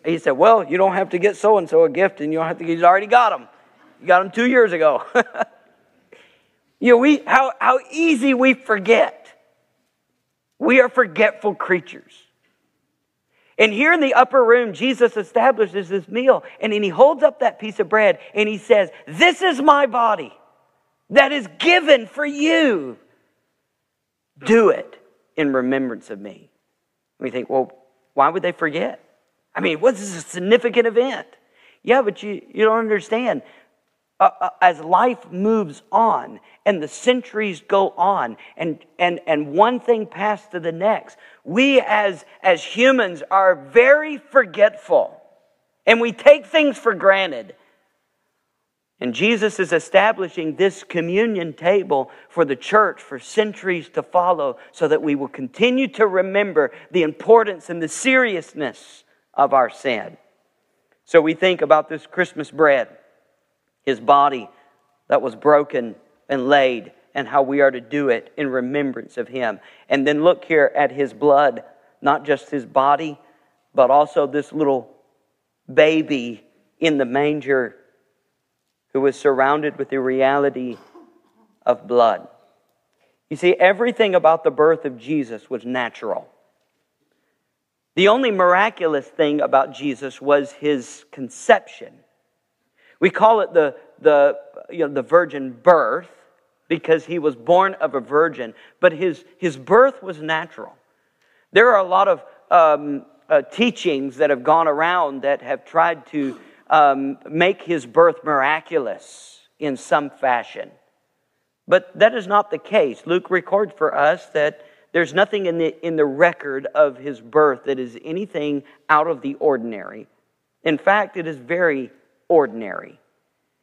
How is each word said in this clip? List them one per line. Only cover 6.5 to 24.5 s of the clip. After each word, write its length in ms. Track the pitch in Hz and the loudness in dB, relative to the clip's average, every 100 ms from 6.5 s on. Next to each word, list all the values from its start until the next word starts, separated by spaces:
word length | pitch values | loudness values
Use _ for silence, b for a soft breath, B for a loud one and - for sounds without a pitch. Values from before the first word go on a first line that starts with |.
| b _ _ | b _ _
You 100 | 233 | 4
know, 40 | 240 | 4
we, 220 | 277 285 - | 6 2 2
how, 260 | 247 262 - | 0 0 0
how 180 | - 262 - | 0 0 -2
easy 420 | 302 330 269 269 | -2 0 2 0
we 220 | 254 262 254 | 2 2 0
forget. 840 | - 208 190 226 - - - _ _ _ _ _ _ _ _ _ _ _ _ _ | -2 -4 2 2 2 -4 -20 _ _ _ _ _ _ _ _ _ _ _ _ _
We 240 | 269 254 | 0 4
are 80 | 247 | 4
forgetful 640 | - 220 156 220 - 208 | 2 -2 0 0 0 -6
creatures. 580 | 190 - 180 - - _ _ _ _ _ _ _ _ _ _ _ _ _ _ _ - | -6 -4 -4 -4 -20 _ _ _ _ _ _ _ _ _ _ _ _ _ _ _ -2
And 160 | 220 | 0
here 220 | 208 302 | 2 0
in 60 | 339 | 2
the 160 | 269 233 | 2 2
upper 280 | 262 262 | 2 4
room, 300 | 226 240 233 | 4 4 2
Jesus 420 | 151 247 240 240 214 | -4 -4 0 0 -2
establishes 720 | 190 226 247 220 202 185 170 | -4 0 0 2 -2 -4 -6
this 180 | 196 160 | -8 -6
meal, 360 | 220 262 - B B | -2 2 2 B B
and 140 | 220 | -6
then 80 | 208 | -2
he 80 | 202 | -4
holds 320 | 160 269 311 | 4 4 6
up 200 | 294 - | 0 0
that 180 | 240 - | -4 -4
piece 200 | 220 208 | -10 -6
of 80 | 180 | -2
bread, 300 | 214 208 170 B | 2 2 0 B
and 160 | 202 214 | -4 -2
he 80 | 214 | -4
says, 320 | - 208 180 B - | 2 2 2 B -16
"This 360 | 156 339 330 | 2 2 2
is 180 | 381 269 | -2 2
my 240 | 294 285 269 | 4 4 2
body 500 | 247 233 196 139 - _ _ _ _ _ _ _ | 0 0 -2 -6 -18 _ _ _ _ _ _ _
that 200 | 240 277 | 2 4
is 160 | 294 190 - | 0 -8 -4
given 480 | 330 359 302 262 214 | 2 2 4 2 2
for 180 | - 294 | -8 -8
you. 720 | 285 302 330 294 196 131 113 _ _ _ _ _ _ _ _ _ _ _ _ _ _ | -2 0 2 2 0 -6 -14 _ _ _ _ _ _ _ _ _ _ _ _ _ _
Do 260 | 165 | 2